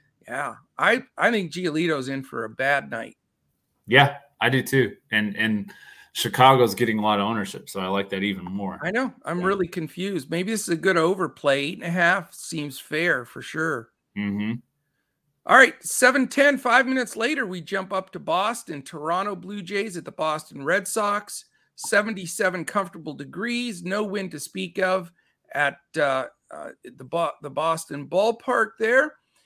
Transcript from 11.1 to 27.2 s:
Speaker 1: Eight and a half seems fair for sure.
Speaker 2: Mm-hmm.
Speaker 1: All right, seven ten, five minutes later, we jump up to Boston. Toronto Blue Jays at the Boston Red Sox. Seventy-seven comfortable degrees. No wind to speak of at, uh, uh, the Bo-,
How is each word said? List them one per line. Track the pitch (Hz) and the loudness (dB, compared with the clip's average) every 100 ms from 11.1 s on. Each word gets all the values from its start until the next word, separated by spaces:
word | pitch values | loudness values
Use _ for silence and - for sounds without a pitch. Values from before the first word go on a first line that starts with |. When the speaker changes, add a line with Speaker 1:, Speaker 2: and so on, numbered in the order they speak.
| 190 160 - 143 139 | 2 -4 -2 2 2
Speaker 1:
Eight | 143 190 | 0 -6
and | 170 | -4
a | |
half | 180 170 190 165 | 2 4 4 -2
seems | - - 160 147 127 | -14 -10 -8 -8 -10
fair | - 156 170 135 | -6 -2 0 0
for | 117 135 | -4 -14
sure. | 123 156 160 131 113 _ _ - | -10 -6 -4 -4 -8 _ _ -6
Speaker 2:
Mm-hmm. | 101 101 107 120 - _ _ _ _ _ _ _ - | -4 -2 -2 -6 -10 _ _ _ _ _ _ _ 4
Speaker 1:
All | 240 | 8
right, | 262 - | 6 4
seven | - - 254 262 254 | -6 2 4 4 2
ten, | - 285 285 | 4 4 4
five | 247 240 254 | 4 4 4
minutes | 262 240 - | 0 -4 -2
later, | 233 302 214 | -2 -2 -4
we | 180 | -8
jump | - 196 190 | -6 -6 -4
up | 196 190 | -6 -6
to | 170 | -8
Boston. | 151 175 208 233 - 151 | -2 0 0 -2 -8 -12
Toronto | 131 160 151 175 202 190 | -12 -8 -2 -2 -2 -6
Blue | 180 208 | -10 -12
Jays | 175 202 220 175 | -6 -4 -4 -8
at | 135 | -10
the | |
Boston | - 156 151 - 147 | -4 -2 -2 -6 -6
Red | 139 190 196 | 0 0 0
Sox. | 220 202 202 - - - _ _ - | -2 0 -2 -6 -14 -16 _ _ -14
Seventy-seven | - 208 214 202 170 - 190 180 156 | 0 2 2 -4 -8 -2 0 0 -4
comfortable | 202 180 165 151 139 | -4 -4 -8 -12 -12
degrees. | 139 160 233 240 240 175 | -12 -8 -4 -4 -4 -6
No | 175 202 | -4 -2
wind | 214 202 190 | -2 -4 -6
to | 151 | -8
speak | - 190 180 180 | -10 -8 -6 -2
of | 185 190 170 _ _ _ _ | 0 0 -4 _ _ _ _
at, | 139 143 - _ 156 | -2 -2 -2 _ -2
uh, | 143 131 123 - _ | 0 0 -4 -10 _
uh, | - - - | -14 -14 -16
the | - 135 | -20 -20
Bo-, | 131 165 | -6 -4